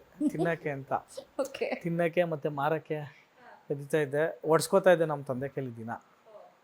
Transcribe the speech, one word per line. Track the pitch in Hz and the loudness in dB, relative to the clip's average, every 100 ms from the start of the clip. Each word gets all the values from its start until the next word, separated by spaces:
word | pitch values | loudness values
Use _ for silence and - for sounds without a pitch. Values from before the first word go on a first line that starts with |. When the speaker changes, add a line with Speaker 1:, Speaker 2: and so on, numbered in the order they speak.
| - - 294 | -8 -4 -2
Speaker 1:
ತಿನ್ನಕ್ಕೆ | 156 170 165 151 | 0 0 0 -2
ಅಂತ. | 139 131 | -6 -4
Speaker 2:
<laughs> | 127 - - - - | -4 -4 -14 -10 -6
ಓಕೆ. | - - - - | -6 -4 -4 -2
Speaker 1:
ತಿನ್ನಕ್ಕೆ | 170 170 170 170 | -2 0 0 0
ಮತ್ತೆ | 170 151 156 | -6 -4 -4
ಮಾರಕ್ಕೆ | 143 143 135 - 151 143 - - _ - - - | -2 0 0 -2 -8 -8 -14 -20 _ -20 -18 -8
ಕದೀತಾ | 143 143 160 | -8 -2 0
ಇದ್ದೆ, | 143 143 160 - | 2 2 0 0
ಒಡ್ಸ್ಕೊತಾ | 151 160 - 196 190 | 4 4 6 6 6
ಇದ್ದೆ | 170 | 6
ನಮ್ಮ | 160 147 | 4 -2
ತಂದೆ | 139 127 135 | -4 -6 -6
ಕೈಲಿ | 143 131 117 | -6 -8 -8
ದಿನ. | 113 113 - _ - - - - | -10 -10 -12 _ -20 -20 -20 -20